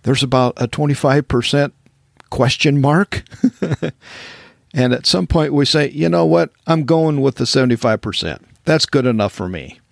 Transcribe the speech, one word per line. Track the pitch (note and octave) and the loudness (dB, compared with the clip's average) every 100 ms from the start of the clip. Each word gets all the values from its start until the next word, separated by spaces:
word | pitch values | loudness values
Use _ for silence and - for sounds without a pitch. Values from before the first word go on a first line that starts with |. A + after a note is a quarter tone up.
There's | - C#3 | 0 0
about | C3+ B2+ B2 - | 0 2 0 -2
a | B2 | -6
twenty-five | - D3 C#3 C#3 C#3+ D3 | -2 -2 0 2 0 0
percent | B2 - C#3+ C#3+ _ _ _ _ _ - | -2 0 0 -2 _ _ _ _ _ -10
question | - B2+ - D3+ C#3+ | -2 0 2 0 2
mark. | C#3 D#3 G3+ - - - B3+ - | 2 2 0 -6 -12 -2 -2 -2
<laughs> | F3+ D3+ - - - - - - - _ _ | -6 -4 -6 -8 -20 -20 -20 -20 -20 _ _
And | - B2+ | -2 0
at | B2 - | 0 0
some | F#3 F3 | -2 0
point | E3+ D3+ | 0 2
we | C#3+ C3+ | 0 0
say, | D#3 C#3+ | 0 -2
"You | C#3 E3+ | -2 0
know | F3 E3 | 2 2
what? | E3+ E3 _ - | 2 0 _ -2
I'm | D#3+ C#3 | 0 2
going | E3 D#3+ C#3+ | 2 2 2
with | C3+ - | 0 0
the | - | -2
seventy-five | - B2+ A#2 B2 A2 | 2 2 2 0 -2
percent. | G#2+ - E2 - _ _ | -4 -6 -8 -10 _ _
That's | - D#3 - | -2 0 2
good | C#3 B2+ | 0 0
enough | A2 G2+ | 0 -2
for | - F#2 | -4 -8
me. | F2 C2+ - _ | -8 -14 -20 _